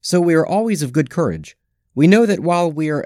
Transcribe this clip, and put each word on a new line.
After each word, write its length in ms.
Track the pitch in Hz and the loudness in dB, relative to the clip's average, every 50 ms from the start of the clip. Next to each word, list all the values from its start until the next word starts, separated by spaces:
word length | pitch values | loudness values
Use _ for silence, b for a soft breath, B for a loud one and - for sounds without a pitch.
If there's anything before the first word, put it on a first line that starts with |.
So 200 | _ - 180 180 | _ 0 0 0
we 140 | 175 170 165 | 2 2 2
are 120 | 160 156 | 2 0
always 340 | - 180 202 226 226 214 156 | 0 -2 -2 -2 -2 -2 -4
of 120 | 147 127 | -4 -2
good 180 | 123 156 151 - | -2 -2 -2 -2
courage. 480 | - - 165 117 85 78 76 - - _ _ _ _ _ _ _ | -2 -4 -4 -4 -4 -6 -10 -16 -20 _ _ _ _ _ _ _
We 140 | _ 127 147 | _ 2 4
know 180 | 170 196 220 233 | 4 6 4 4
that 140 | 208 202 - | 2 0 -2
while 320 | - 170 175 175 175 170 | -2 -2 0 0 0 -2
we 180 | 151 147 156 156 | -2 -4 -4 -4
are 160 | 151 143 - | -4 -4 -6